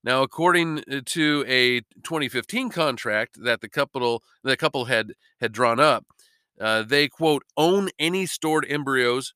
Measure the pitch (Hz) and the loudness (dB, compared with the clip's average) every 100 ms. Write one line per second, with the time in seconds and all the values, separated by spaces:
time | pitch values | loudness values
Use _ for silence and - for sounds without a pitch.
0 | - 131 135 - 175 175 165 151 - 139 | 2 2 2 2 2 4 2 -4 -6 -8
1 | 120 170 151 147 120 127 123 123 110 - | -6 0 2 2 2 2 4 2 -4 -18
2 | - 165 135 127 - 233 254 170 156 120 | -6 -4 -2 -4 -4 -6 -6 -2 -2 -2
3 | 117 107 120 - 120 113 110 - 139 135 | -2 -2 -4 -6 -4 -2 -4 -4 -4 -2
4 | 120 117 _ _ 131 127 156 139 120 117 | -2 -2 _ _ -4 0 0 -2 0 -2
5 | 107 - _ _ 117 107 123 117 151 120 | -2 -12 _ _ -6 0 0 4 2 2
6 | _ _ _ _ _ _ 110 110 110 143 | _ _ _ _ _ _ -2 0 2 0
7 | 147 - 160 147 _ - 160 202 190 - | 0 0 0 0 _ 0 2 2 0 -2
8 | 160 185 185 - 156 156 139 147 139 131 | -2 -2 -4 -4 -2 -2 -2 -4 -2 0
9 | 120 123 127 | 2 0 -4